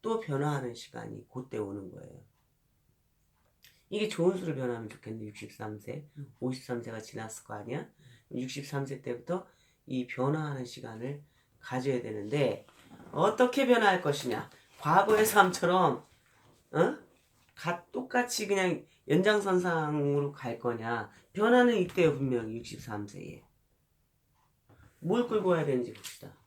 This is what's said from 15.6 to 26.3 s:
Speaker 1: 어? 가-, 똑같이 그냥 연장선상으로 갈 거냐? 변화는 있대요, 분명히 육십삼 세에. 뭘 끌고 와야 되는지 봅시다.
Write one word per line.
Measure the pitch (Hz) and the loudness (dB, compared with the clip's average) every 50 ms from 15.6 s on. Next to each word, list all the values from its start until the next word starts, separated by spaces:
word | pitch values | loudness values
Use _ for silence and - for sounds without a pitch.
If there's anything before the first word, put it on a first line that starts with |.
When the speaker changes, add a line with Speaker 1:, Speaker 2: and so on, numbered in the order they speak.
| - 170 180 185 175 151 123 - - _ _ _ _ _ _ _ _ _ _ _ _ _ | 0 2 4 4 4 4 2 0 -8 _ _ _ _ _ _ _ _ _ _ _ _ _
Speaker 1:
어? | - 151 170 240 302 - - _ _ _ _ _ _ _ _ _ _ | 2 2 2 2 2 -6 -14 _ _ _ _ _ _ _ _ _ _
가-, | - - 165 - - - _ | -8 -6 -6 -6 -6 -8 _
똑같이 | - - - - - 247 247 240 - - 214 | -8 -8 -8 0 0 0 0 0 -4 -6 -2
그냥 | 190 202 190 185 180 - - - _ _ _ _ | 0 2 2 2 2 0 -2 -6 _ _ _ _
연장선상으로 | - 147 175 185 214 214 208 196 196 185 180 180 180 165 160 151 147 151 147 143 143 143 143 143 143 143 | 8 8 8 8 8 6 6 4 4 4 4 4 2 0 2 0 0 0 2 2 2 2 2 0 0 -6
갈 | - 135 120 120 - | -6 -6 -6 -6 -2
거냐? | - 120 120 113 110 117 120 113 107 - - - _ _ _ | -2 -2 -2 -2 -4 -4 -4 -4 -6 -8 -14 -20 _ _ _
변화는 | 196 208 233 247 247 247 240 233 | 0 4 6 8 8 8 6 6
있대요, | 202 180 180 - 185 170 160 143 | 4 0 0 2 4 4 4 4
분명히 | 131 139 131 127 117 113 110 110 | 2 -2 0 0 -2 -2 -4 -8
육십삼 | 117 120 - - - - 117 107 104 104 | -10 -10 -12 -14 -14 -10 -10 -8 -8 -8
세에. | 101 - 92 - - - - _ _ _ _ _ _ _ _ _ _ _ _ _ _ _ _ _ _ _ _ _ _ _ _ _ _ - _ - - _ _ | -10 -12 -14 -14 -14 -16 -18 _ _ _ _ _ _ _ _ _ _ _ _ _ _ _ _ _ _ _ _ _ _ _ _ _ _ -20 _ -20 -20 _ _
뭘 | - 165 208 240 240 | -2 0 2 2 2
끌고 | 233 226 214 185 185 | 2 0 0 2 2
와야 | 170 160 147 | 2 2 2
되는지 | 143 131 123 120 117 - | 0 0 0 -2 -4 -8
봅시다. | - - - - - - 104 | -14 -16 -18 -16 -16 -18 -20